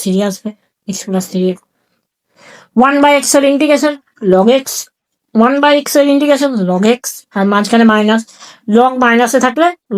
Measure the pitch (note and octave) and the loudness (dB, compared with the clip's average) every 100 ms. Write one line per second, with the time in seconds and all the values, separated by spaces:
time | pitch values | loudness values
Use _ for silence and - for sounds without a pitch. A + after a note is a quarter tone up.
0 | G3 F#3+ G#3 G3 G#3+ G#3 _ _ - F#3+ | -4 -2 -2 -6 -12 -16 _ _ -14 -12
1 | - F#3+ F#3 F#3 F#3 F3+ _ _ _ _ | -6 -6 -4 -4 -4 -4 _ _ _ _
2 | _ _ _ _ - - _ A3 C4+ C#4+ | _ _ _ _ -20 -20 _ 0 0 2
3 | D4 C#4+ C4+ C#4+ C#4 C#4 D4+ D4 D4 C#4+ | 2 2 0 0 2 0 0 0 0 -4
4 | _ _ G3+ F3+ G#3 C4+ C4+ - - _ | _ _ 0 2 2 0 -2 -12 -14 _
5 | _ _ _ A3 A#3 C#4 D4 D4 C#4+ D4 | _ _ _ 0 0 2 2 0 0 0
6 | C#4+ C#4 D4 C4+ C#4 A#3+ F3+ F3+ G#3+ A#3+ | 2 2 2 0 0 -2 -2 0 0 0
7 | - - - G3+ G3 G3+ G3+ A3+ A3+ G#3+ | -4 -16 -10 -4 0 0 0 2 2 2
8 | G#3+ A3+ - - - - - A3 B3+ B3+ | 0 -2 -4 -16 -20 -16 -2 2 2 2
9 | A#3+ A#3 B3 C4 B3+ B3 E4+ F4 - | 0 2 2 0 -2 0 -2 -2 -6